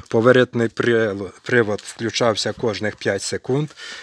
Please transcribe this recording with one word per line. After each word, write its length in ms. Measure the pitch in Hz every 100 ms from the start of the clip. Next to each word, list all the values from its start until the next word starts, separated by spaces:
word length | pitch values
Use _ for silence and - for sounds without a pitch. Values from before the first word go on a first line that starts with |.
| -
Поворотний 600 | 117 117 127 123 120 113
прил-, 600 | - 117 117 110 98 92 -
привод 400 | - 123 104 101 -
включався 680 | - 113 - 120 104 110
кожних 420 | - 120 95 104 -
п'ять 260 | 113 98
секунд 480 | - 98 - 135 151 - - -